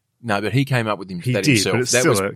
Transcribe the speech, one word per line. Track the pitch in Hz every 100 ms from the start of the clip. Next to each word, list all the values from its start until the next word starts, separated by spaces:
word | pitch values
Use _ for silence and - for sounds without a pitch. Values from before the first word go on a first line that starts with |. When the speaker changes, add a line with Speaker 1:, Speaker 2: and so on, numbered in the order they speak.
| _ _
Speaker 1:
No, | 117 101
but | 104
he | 123 135
came | 127 113
up | 98
with | 95
him | 90
Speaker 2:
He | 120
Speaker 1:
that | 117
Speaker 2:
did, | 147 113
Speaker 1:
himself. | 95 104
Speaker 2:
but |
it's | 120
Speaker 1:
That | 123
Speaker 2:
still | 147
Speaker 1:
was | 104
Speaker 2:
a | 98